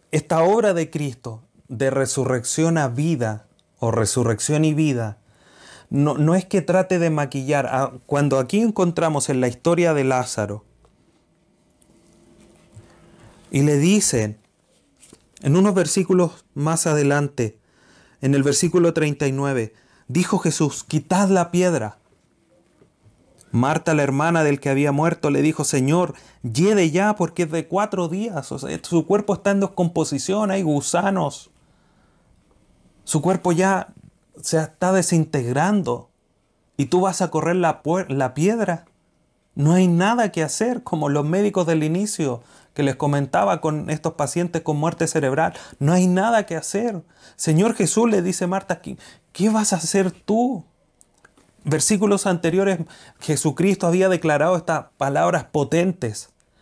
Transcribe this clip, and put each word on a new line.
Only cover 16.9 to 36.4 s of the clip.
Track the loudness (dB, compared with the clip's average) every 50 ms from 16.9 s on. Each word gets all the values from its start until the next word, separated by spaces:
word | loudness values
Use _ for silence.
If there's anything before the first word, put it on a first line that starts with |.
| 2 2 2 2 2 2 0 -2 -2 -4 -4 -4 -4 _ _ _ _ _ _ _ _ _ _ _ _ _
en | -2 2 2
el | 2 2
versículo | 2 2 0 0 0 2 2 2 2 2
treinta | 0 0 -2 -2 -2 -2 -2
y | -2
nueve, | -2 -2 -2 -2 -2 -4 -4 -8 _ _ _ _ _ _ -4
dijo | -2 -2 0 0 0 0
Jesús, | 0 -2 0 0 0 -2 -2 -6 -8
"Quitad | -6 -4 -4 -2 0 0 2 2 4
la | 2 2 2 0 0
piedra". | 0 2 2 0 0 -4 -6 -10 _ _ _ _ _ _ _ _ _ _ _ _ _ _ _ _ _ _ _ _ _ _ _ _ _ _ _ _ -20 -12 _ -2
Marta, | 0 0 2 0 0 0 0 0
la | 2 2
hermana | 0 0 0 0 0 2 2 2
del | 2 0 0
que | -2 -2
había | 0 0 0 0
muerto, | 2 2 0 0 0 0 0 0
le | 0 2 2
dijo, | 0 0 -2 -2
"Señor, | -2 -2 0 0 2 2 2 0 0 -4 -10 -18 -20 -18 _ -10
hiede | -6 -2 2 2 4 4 4 2 2
ya, | 2 2 2 0 0
porque | 0 -2 -2 -2 -2 -4
es | -2 -2
de | -4 -4 -4
cuatro | -2 -2 -2 -2 -2 -4 -4 -4
días". | -4 -6 -6 -6 -6 -8 -8 -8
O | -10 -10
sea, | -8 -8 -8 -10 -6
su | -2 0 0 2
cuerpo | 2 0 0 0 0 -4
está | -2 0 0 0
en | 0
descomposición, | 0 -2 0 -2 -2 0 0 -2 -2 -2 -4 -4 -4 -2 -2 -2 0 0
hay | -2 -2 0
gusanos. | 0 0 -2 -2 -2 -2 0 0 0 0 -2 -2 -4 -6 -10 -16 -20 _ _ _ _ _ _ _ _ _ _ _ _ _ _ _ _ _ _ _ _ _ _ _ _ _ _ _ _ _ _ _
Su | -4 -4 -2 0
cuerpo | 0 0 0 0 0 2
ya | 2 2 2 2 0 -2 -8 -14 -20 -20 -20 _ _ _ _ _ -14
se | -6 -2 -2 -2
está | -2 -4 -4 _ 0 2 2
desintegrando. | 2 2 2 2 2 2 2 0 -2 -2 -2 0 0 0 2 0 0 0 -2 -4 -6 -8 _ _ _ _ _ _ _